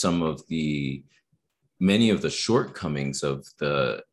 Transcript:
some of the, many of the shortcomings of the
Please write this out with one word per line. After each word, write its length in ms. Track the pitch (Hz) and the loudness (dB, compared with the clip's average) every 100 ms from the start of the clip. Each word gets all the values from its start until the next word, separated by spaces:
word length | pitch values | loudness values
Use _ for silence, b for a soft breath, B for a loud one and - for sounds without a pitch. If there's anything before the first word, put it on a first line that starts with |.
some 220 | 92 87 | 0 2
of 180 | 80 80 - | 0 -4 -6
the, 560 | 80 76 73 67 67 - b _ _ _ _ _ - | -4 -2 -2 -4 -6 -12 b _ _ _ _ _ 0
many 300 | 92 107 113 | 2 4 4
of 120 | 98 | 4
the 80 | 78 | 0
shortcomings 920 | - - 123 - - 82 71 69 69 | -2 2 2 0 -6 -6 -4 -4 -2
of 220 | 71 69 - - | -4 -4 -8 -6
the 440 | 73 71 64 52 - | -2 0 0 -2 -10